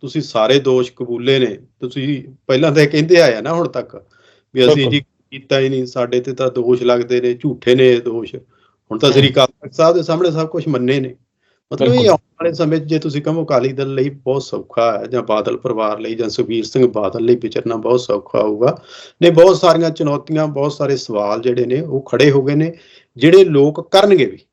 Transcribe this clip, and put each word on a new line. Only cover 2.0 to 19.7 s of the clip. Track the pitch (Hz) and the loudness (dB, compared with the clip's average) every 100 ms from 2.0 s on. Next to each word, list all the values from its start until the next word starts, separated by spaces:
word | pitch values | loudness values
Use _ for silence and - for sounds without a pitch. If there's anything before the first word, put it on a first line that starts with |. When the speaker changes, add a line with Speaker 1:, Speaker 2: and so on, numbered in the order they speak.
| 135 139 123 - _ | -6 -6 -10 -20 _
Speaker 1:
ਪਹਿਲਾਂ | 135 160 | 0 2
ਤਾਂ | 151 | 2
ਇਹ | 147 | 2
ਕਹਿੰਦੇ | 151 160 175 | 2 2 4
ਆਏ | 156 | 4
ਆ | 113 | 2
ਨਾ | 120 | -4
ਹੁਣ | 170 160 | -4 -4
ਤੱਕ | 131 117 104 _ _ _ _ _ | -6 -10 -16 _ _ _ _ _
ਵੀ | 131 | 2
ਅਸੀਂ | 127 | 4
Speaker 2:
ਬਿਲਕੁਲ। | 147 131 | 4 2
Speaker 1:
ਜੀ | 143 131 _ _ | -2 -4 _ _
ਕੀਤਾ | 139 135 139 | -20 -4 -2
ਹੀ | 135 | 0
ਨਹੀਂ, | 135 123 | -2 -6
ਸਾਡੇ | 131 120 123 | -6 -2 -2
ਤੇ | 123 | -4
ਤਾਂ | 123 131 | -4 -4
ਦੋਸ਼ | 127 120 123 | -2 0 0
ਲੱਗਦੇ | 120 123 120 123 | 2 0 0 -2
ਨੇ, | 123 | -2
ਝੂਠੇ | 123 151 123 - | -4 -6 -6 0
ਨੇ | 127 131 | 4 4
ਇਹ | 120 | 2
ਦੋਸ਼। | 117 113 110 127 _ _ _ _ _ | 0 -8 -10 -14 _ _ _ _ _
ਹੁਣ | 110 | -2
ਤਾਂ | - | 2
Speaker 2:
ਹੂੰ। | 127 | 4
Speaker 1:
ਸ੍ਰੀ | 135 | 2
ਅਕਾਲ | 127 131 | 2 0
ਤਖਤ | _ 143 | _ -20
ਸਾਹਿਬ | 131 160 175 | 0 2 2
ਦੇ | |
ਸਾਹਮਣੇ | 160 165 180 | 0 -2 -2
ਸਭ | 156 160 | -2 -6
ਕੁਛ | 170 156 | -6 -4
ਮੰਨੇ | 135 123 139 | -4 -2 -2
ਨੇ। | 135 123 _ _ _ _ _ | -4 -12 _ _ _ _ _
ਮਤਲਬ | - 240 | -2 2
ਇਹ | |
Speaker 2:
ਬਿਲਕੁਲ। | 247 226 | 4 4
Speaker 1:
ਆਉਣ | 165 _ _ | 2 _ _
ਵਾਲੇ | 170 | -6
ਸਮੇਂ | 160 160 160 | -2 -2 -2
'ਚ | |
ਜੇ | 147 160 | -2 -4
ਤੁਸੀਂ | 156 143 | -2 -6
ਕਹੋ | 151 165 | -4 -4
ਅਕਾਲੀ | 160 139 131 | -2 0 -2
ਦਲ | 131 135 | -4 -6
ਲਈ | 135 135 | -2 -4
ਬਹੁਤ | 139 - 135 | -4 -4 -4
ਸੌਖਾ | 131 101 98 - 117 104 | -4 -12 -8 -2 -2 -2
ਹੈ | 110 | -4
ਜਾਂ | 123 | -6
ਬਾਦਲ | 117 107 104 - | -2 -4 -2 -6
ਪਰਿਵਾਰ | - 110 110 107 | -6 -4 -4 -6
ਲਈ | 113 | -8
ਜਾਂ | 113 110 | -6 -6
ਸੁਖਬੀਰ | 104 107 113 | -6 -4 -4
ਸਿੰਘ | 107 139 123 | -4 0 0
ਬਾਦਲ | 107 101 117 | 0 -6 -4
ਲਈ | 113 120 | 0 0
ਵਿਚਰਨਾ | 113 - - 113 | -2 -8 -6 -6
ਬਹੁਤ | 113 127 | -6 -6
ਸੌਖਾ | 123 104 - - | -4 -6 -4 -4
ਹੋਊਗਾ, | 107 107 123 170 _ - - _ | -4 -2 -2 -4 _ -20 -20 _
ਨਹੀਂ, | 170 | 2
ਬਹੁਤ | 160 175 170 | 6 6 6
ਸਾਰੀਆਂ | 180 | 2